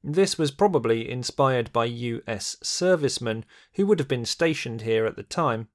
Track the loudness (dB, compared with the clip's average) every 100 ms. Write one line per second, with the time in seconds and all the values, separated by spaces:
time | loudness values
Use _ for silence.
0 | -2 0 2 2 -2 2 2 4 2 0
1 | 0 -6 -6 0 2 2 0 -2 -2 -2
2 | -4 -6 -6 -6 -6 -8 -6 0 2 4
3 | 2 -2 -4 -4 -8 -20 _ -2 2 2
4 | 2 -2 -2 0 0 0 -6 -6 0 2
5 | 0 -4 -8 -2 0 -2 -6